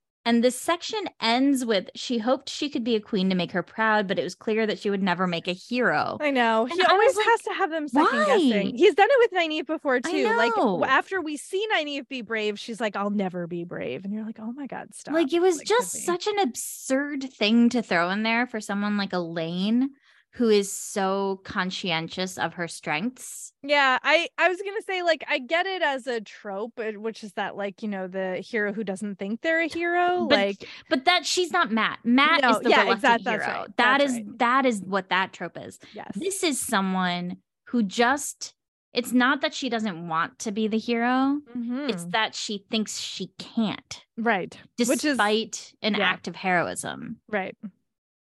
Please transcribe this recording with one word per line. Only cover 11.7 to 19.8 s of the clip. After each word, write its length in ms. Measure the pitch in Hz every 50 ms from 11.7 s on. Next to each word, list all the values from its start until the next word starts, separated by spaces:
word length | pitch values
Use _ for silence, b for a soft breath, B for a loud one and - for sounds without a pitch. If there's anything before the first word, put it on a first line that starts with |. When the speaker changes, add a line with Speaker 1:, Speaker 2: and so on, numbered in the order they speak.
| 415
Speaker 2:
Nynaeve 340 | 349 302 294 285 277 247
be 140 | - 269 254
brave, 360 | 220 180 226 220 214 214 208
she's 220 | 202 - - 226 190
like, 160 | 240 214 196
"I'll 140 | 208 202 208
never 380 | 208 208 190 185 175 180 175
be 180 | 165 175 175 170
brave." 400 | 175 170 - - - 123 - 190
And 80 | 196 208
you're 120 | 214 220
like, 140 | 214 226 -
"Oh 140 | 220 226 240
my 120 | 294 285
God, 300 | 240 - 185 - - -
stop." 180 | - - - 285
Speaker 1:
Like, 200 | 330 339 262 330
it 80 | 339
was 160 | 349 370 339
Speaker 2:
Like, 100 | 294 -
Speaker 1:
just 240 | - 415 494 - -
Speaker 2:
Tiffany. 140 | - - -
Speaker 1:
such 220 | - 349 349 -
an 120 | 427 415 415
absurd 920 | 381 247 - - - - - - - - 262 269 285 285 294 277 269 262 -
thing 340 | - 220 208 226 233 233 240
to 120 | 240 240
throw 280 | 202 - 196 170 170 175
in 140 | 190 208 220
there 240 | 226 226 233 247
for 140 | 247 - 220
someone 340 | 208 - 202 202 202 208 208
like 160 | 208 196 190
Elaine, 800 | - 180 175 165 165 170 160 165 170 180 190 214 226 247